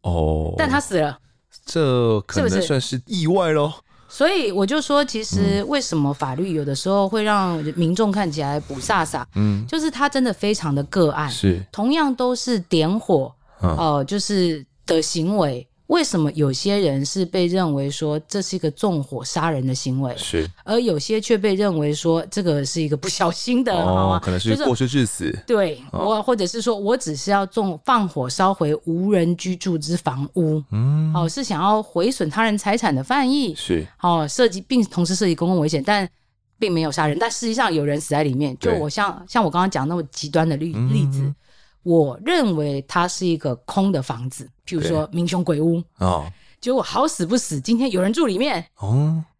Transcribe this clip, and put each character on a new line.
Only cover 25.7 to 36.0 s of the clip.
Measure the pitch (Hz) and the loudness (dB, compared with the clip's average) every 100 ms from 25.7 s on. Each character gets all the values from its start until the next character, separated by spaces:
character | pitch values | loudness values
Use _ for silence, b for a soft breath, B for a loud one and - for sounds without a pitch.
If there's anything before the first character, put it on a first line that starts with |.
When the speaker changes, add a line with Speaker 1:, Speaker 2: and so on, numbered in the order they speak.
| 131 139 | -2 -8
Speaker 1:
哦。 | - 190 | -4 0
Speaker 2:
我， | 214 | 0
或 | 208 240 | 0 0
者 | 180 | 0
是 | 233 | -2
说 | 226 208 | -2 -2
我 | 196 254 | 0 0
只 | 254 143 | -2 -6
是 | - | 0
要 | 202 196 | 0 2
纵-， | - 196 156 - | -2 -2 -2 2
放 | 240 190 | 2 2
火 | 147 127 | -2 -4
烧 | - 190 | 2 2
毁 | 196 151 151 - | 2 0 0 0
无 | 165 196 | 0 2
人 | 196 165 170 | 4 4 0
居 | 185 180 | -2 -4
住 | 190 165 | -2 -2
之 | 151 170 | -2 -4
房 | - 131 143 | -2 -4 -4
屋， | - 160 156 139 | 0 0 0 -2
Speaker 1:
嗯。 | 104 127 151 156 | 0 2 2 2
Speaker 2:
哦， | 170 165 | 0 0
是 | - | -2
想 | - 160 | -4 0
要 | 190 214 | 2 0
毁 | 214 175 208 | 0 0 0
损 | 269 160 | 0 -2
他 | 202 | 0
人 | 226 208 | 0 0
财 | 208 226 | 0 0
产 | 175 | 0
的 | 135 | 0
犯 | 127 262 254 | 0 0 2
意， | 285 233 | 2 -2
Speaker 1:
是。 | 151 - 85 80 _ | -4 -2 -2 -2 _
Speaker 2:
哦， | 175 170 151 | 0 2 0
涉 | - 240 | 2 2
及， | 185 | 2
并 | - 254 196 | 0 0 2
同 | - 170 | 0 0
时 | |
涉 | 185 190 | 2 0
及 | 165 | 2
公 | 170 | 2
共 | 185 | 2
危 | 156 | 2
险， | 156 135 | 0 0
但 | 208 | 0